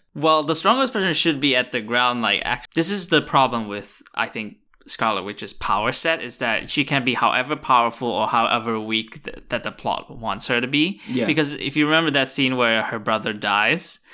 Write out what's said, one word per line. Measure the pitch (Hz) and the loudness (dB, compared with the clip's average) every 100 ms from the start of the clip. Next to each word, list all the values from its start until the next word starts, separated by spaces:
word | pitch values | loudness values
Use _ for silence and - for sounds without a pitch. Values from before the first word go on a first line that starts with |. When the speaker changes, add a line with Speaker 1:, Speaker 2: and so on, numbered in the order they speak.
| _ | _
Speaker 1:
Well, | 151 156 156 | 0 2 4
the | 147 | 2
strongest | 160 196 254 262 | 0 2 2 2
person | 214 190 | 0 0
should | 156 165 139 | 2 0 2
be | 143 | 2
at | 127 123 | 2 2
the | 123 | -4
ground, | 107 120 123 120 | -2 2 2 2
like, | 107 101 | 2 0
act-, | - 120 - | 0 -4 -2
this | 160 165 | -2 0
is | 202 175 | -2 2
the | 156 | 2
problem | - 147 127 120 107 | 4 4 4 2 -4
with, | 101 - - - | -8 -10 -16 -10
I | - 113 | -6 -6
think, | 117 104 - _ _ - | -6 -12 -14 _ _ -12
Scarlet | - 113 98 | -2 0 0
Witch's | 95 104 107 | -4 -8 -8
power | - - 101 113 | -6 -2 0 0
set, | 127 165 160 | 0 0 -2
is | 120 - | -4 -4
that | 120 107 - | -2 -2 -2
she | 147 | -2
can | 135 139 | 0 0
be | 123 | 0
however | 117 120 123 127 | 2 2 2 0
powerful | 147 - 127 117 - 123 | -2 4 4 4 0 -2
or | 98 107 | 0 0
however | 117 113 117 113 113 | 2 2 0 0 -4
weak | 107 110 110 - | -2 -2 -4 -10
th-, | - - - | -14 -14 -8
that | 120 | -6
the | - | -6
plot | - - - - 117 | -8 -4 -4 -6 -8
wants | 113 98 - | -6 -4 -2
her | 120 | 0
to | 127 | 0
be. | 143 165 196 - | 2 0 -2 -6
Speaker 2:
Yeah. | 123 120 | -2 0
Speaker 1:
Because | 151 143 | 2 0
if | 147 123 151 | -2 -4 0
you | |
remember | 151 160 160 | 2 2 2
that | 139 131 | 2 0
scene | - 131 127 | 0 0 2
where | 117 113 | 4 2
her | 104 113 | 0 -4
brother | 107 110 113 | 0 0 0
dies, | 107 104 101 110 170 - - - | -2 0 2 2 2 -4 -10 -16